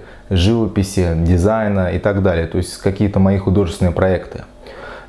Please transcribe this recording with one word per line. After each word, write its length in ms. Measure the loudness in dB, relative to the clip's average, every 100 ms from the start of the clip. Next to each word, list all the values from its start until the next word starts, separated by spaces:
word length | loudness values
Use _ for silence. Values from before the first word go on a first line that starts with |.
| -8 -20 -2
живописи, 800 | 2 2 2 0 0 0 0 0 0
дизайна 680 | 2 4 2 2 0 0 0
и 80 | 0
так 240 | 0 2
далее. 240 | 2 0 -2
То 100 | -4
есть 200 | -4 -4
какие-то 420 | -4 0 0 2
мои 180 | 2 2
художественные 560 | 2 2 0 0 -2
проекты. 500 | 2 0 0 -4 -14 -16 -20 -20 -18 -18 -18